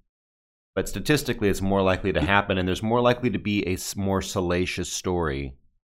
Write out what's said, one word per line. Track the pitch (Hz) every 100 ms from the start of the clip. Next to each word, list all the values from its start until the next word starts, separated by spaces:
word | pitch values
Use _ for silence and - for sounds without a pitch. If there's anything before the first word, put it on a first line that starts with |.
| _ _ _ _ _ _ _
but | - 90
statistically | 101 98 147 127 117 101
it's | 90
more | 98 98
likely | 92 92 98
to | 85
happen, | 76 101 101 92
and | 90
there's | 90
more | 110 120
likely | 120 123 127
to | 98
be | 104 101 -
a |
s-, | 92 -
more | 104 98 95
salacious | 92 104 87 90 90 - 85
story | - 95 87 80 69 69 - _ _